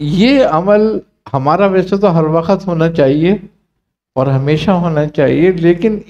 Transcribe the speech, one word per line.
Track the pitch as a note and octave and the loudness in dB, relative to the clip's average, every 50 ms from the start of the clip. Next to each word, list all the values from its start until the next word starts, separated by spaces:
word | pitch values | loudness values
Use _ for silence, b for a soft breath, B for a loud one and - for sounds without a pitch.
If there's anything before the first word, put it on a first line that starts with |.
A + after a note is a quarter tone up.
ये | D3 D3 D3+ - G#3 B3 C#4+ C#4 C4 | -6 -4 0 2 2 2 4 2 2
अमल | - D#3 D#3 F3+ G3 G#3 G#3+ G#3+ A3 G#3+ G3+ - _ _ _ _ - - | 2 0 0 0 2 2 2 2 0 -2 -4 -8 _ _ _ _ -6 -6
हमारा | C#3 C3 D3 D#3 F3+ G3+ G3 | -2 0 0 0 2 0 2
वैसे | F#3+ F#3+ F#3 F#3 G3 G3+ | 0 0 0 0 -2 0
तो | G#3 G3+ | 0 0
हर | E3+ E3 D#3 D#3 | 2 2 0 0
वक्त | D#3+ E3 E3 E3+ G3 F#3+ - | 0 -2 0 -2 -2 -2 -2
होना | F#3 F3 E3 D#3+ E3 | -4 -2 -2 -2 0
चाहिए | E3 E3 C#3+ C3+ C#3+ D3+ D#3+ F3+ G3+ G3+ - - _ _ _ _ _ _ _ _ _ _ _ _ _ | 0 2 2 2 2 2 0 0 0 -2 -4 -12 _ _ _ _ _ _ _ _ _ _ _ _ _
और | C3 C3+ C#3 | -4 -2 0
हमेशा | C3+ C3 C3+ C#3+ D3+ D3+ D3+ G3 F#3+ | 0 -2 0 0 -2 0 0 0 0
होना | F3 F3 E3+ D#3+ D3 D3+ D3 | 0 0 -2 -2 -2 -4 -2
चाहिए, | - - D3 C3 C3 C#3 E3 F#3 F#3 | -2 0 0 0 2 2 2 2 2
लेकिन | E3+ E3 E3+ F3 E3+ E3+ A3 G#3 G#3 - - | 2 0 0 0 2 0 -2 -2 -4 -4 -2